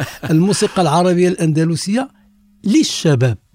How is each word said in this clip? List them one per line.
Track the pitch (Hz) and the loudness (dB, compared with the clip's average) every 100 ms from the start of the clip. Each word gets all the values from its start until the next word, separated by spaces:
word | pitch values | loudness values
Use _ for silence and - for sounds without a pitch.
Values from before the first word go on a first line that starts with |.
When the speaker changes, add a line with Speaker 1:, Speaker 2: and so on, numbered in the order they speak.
| - - | 0 -8
Speaker 1:
<laughs> | - | -2
Speaker 2:
الموسيقى | 160 190 190 208 - | 0 2 0 -2 0
العربية | 170 160 185 175 180 | 0 2 2 2 0
الأندلسية | - 165 156 160 165 190 226 269 _ _ _ _ _ | 0 0 0 0 -2 -4 -4 -4 _ _ _ _ _
للشباب. | 190 302 302 - 170 135 127 107 _ | 0 0 0 -2 0 2 0 -2 _